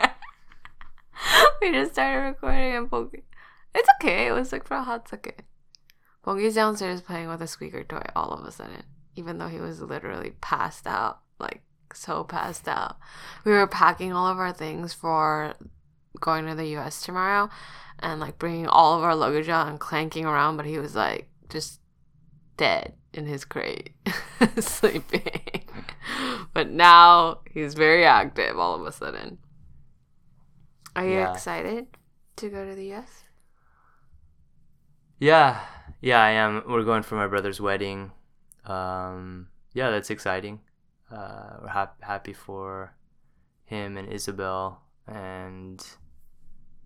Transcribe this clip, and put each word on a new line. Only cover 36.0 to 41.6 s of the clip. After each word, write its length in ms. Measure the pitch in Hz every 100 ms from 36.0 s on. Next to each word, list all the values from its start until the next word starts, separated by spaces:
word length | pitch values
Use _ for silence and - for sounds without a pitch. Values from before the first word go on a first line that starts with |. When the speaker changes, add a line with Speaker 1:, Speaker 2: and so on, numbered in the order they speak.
Speaker 2:
Yeah, 200 | 127 120
I 100 | 110
am. 320 | 110 107 107 -
We're 160 | 120
going 200 | 110 110
for 120 | 107 110
my 120 | 101
brother's 340 | 101 98 98
wedding. 500 | 101 98 98 98 98 - - _ _ _ -
Um, 840 | 95 92 92 92 92 92 92 90 - -
yeah, 180 | 123 127
that's 180 | 104 -
exciting. 520 | 107 101 95 101 107 _ _ _ _ -
Uh, 460 | 110 98 104 104 107